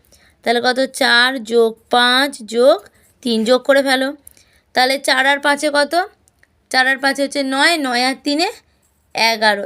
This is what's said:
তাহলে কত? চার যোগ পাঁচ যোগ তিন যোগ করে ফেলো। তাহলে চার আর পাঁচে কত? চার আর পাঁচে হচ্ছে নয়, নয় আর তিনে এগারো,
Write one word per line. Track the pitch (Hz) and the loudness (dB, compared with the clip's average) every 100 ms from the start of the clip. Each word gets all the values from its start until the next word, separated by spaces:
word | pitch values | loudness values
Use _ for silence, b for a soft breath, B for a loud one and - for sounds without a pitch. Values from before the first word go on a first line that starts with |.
| b b b b | b b b b
তাহলে | 233 240 | -2 0
কত? | 247 247 | 0 -2
চার | 262 - 247 240 254 269 | -4 -2 0 2 2 -2
যোগ | 220 233 226 226 _ | 0 2 2 -2 _
পাঁচ | 240 247 254 285 277 | 0 2 2 -2 -4
যোগ | 208 226 262 392 - b b _ | -6 2 2 2 -4 b b _
তিন | 247 220 220 | -4 -2 2
যোগ | 254 | 2
করে | 254 277 | 2 2
ফেলো। | 269 262 269 294 b b b b b | 2 -2 -2 -6 b b b b b
তাহলে | 240 254 277 | -2 0 0
চার | 294 262 269 | 0 0 0
আর | 285 | 0
পাঁচে | 294 285 302 | 0 0 0
কত? | 285 285 339 403 _ _ _ _ _ _ | 0 0 -2 -4 _ _ _ _ _ _
চার | 262 254 | 0 0
আর | 262 | 0
পাঁচে | 277 269 | -2 -2
হচ্ছে | 277 285 | -4 -4
নয়, | 269 269 311 339 | -4 0 0 0
নয় | 262 240 | -2 -2
আর | 254 269 | -2 -4
তিনে | 285 294 381 - _ _ _ _ _ | -4 -2 -4 -6 _ _ _ _ _
এগারো, | - 226 220 214 202 | -4 -2 0 0 0